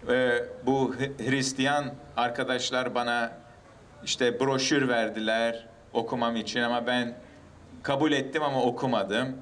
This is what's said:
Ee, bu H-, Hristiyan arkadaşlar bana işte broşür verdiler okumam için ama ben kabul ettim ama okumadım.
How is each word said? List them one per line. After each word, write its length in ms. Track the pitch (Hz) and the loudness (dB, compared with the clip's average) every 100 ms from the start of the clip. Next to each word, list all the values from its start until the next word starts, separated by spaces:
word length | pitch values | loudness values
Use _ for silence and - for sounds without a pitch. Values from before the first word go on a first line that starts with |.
| - | 2
Ee, 340 | 123 127 120 - - 127 | 2 4 2 -2 -6 0
bu 300 | 135 127 - | 2 2 0
H-, 300 | 135 135 113 | -6 -4 0
Hristiyan 640 | 139 135 - 135 147 139 - - - | 0 0 0 0 2 -2 -8 -10 -2
arkadaşlar 800 | 120 120 131 123 - 127 123 117 | -2 0 -2 -2 0 -2 0 -2
bana 420 | 120 120 117 - - - - - - - - | 0 0 -2 -6 -20 -20 -20 -20 -20 -16 -6
işte 340 | - 123 117 | 0 0 2
broşür 480 | 135 135 131 151 131 | 0 2 2 4 4
verdiler 800 | 120 113 107 110 113 117 117 - - - | 2 2 0 0 2 2 -2 -10 -20 -4
okumam 420 | 120 113 127 117 117 | -4 -2 0 0 0
için 260 | 107 123 | -2 0
ama 260 | 120 120 117 | 0 0 0
ben 300 | 123 120 117 - - - - - - | 0 -2 -6 -18 -20 -20 -20 -20 -12
kabul 280 | - 139 151 | -2 2 4
ettim 320 | 143 131 160 | 2 0 -2
ama 200 | 151 135 | 0 2
okumadım. 760 | 123 - 135 117 95 104 131 - | 0 0 0 0 2 0 0 -6